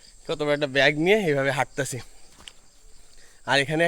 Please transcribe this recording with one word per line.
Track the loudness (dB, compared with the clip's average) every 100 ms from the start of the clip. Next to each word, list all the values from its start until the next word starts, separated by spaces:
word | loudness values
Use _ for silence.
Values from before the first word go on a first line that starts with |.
| -20 -16 -10
কত | -4 -2
বড় | -2
একটা | 0 2
ব্যাগ | 2 2 2
নিয়ে | 2 2
এইভাবে | 0 0 -2
হাঁটতেছি। | -2 -4 -6 -8 -14 -20 -20 -20 -20 -20 -20 -20 -20 -20 -20 -20 -20 -12 0
আর | 0
এখানে | 2 0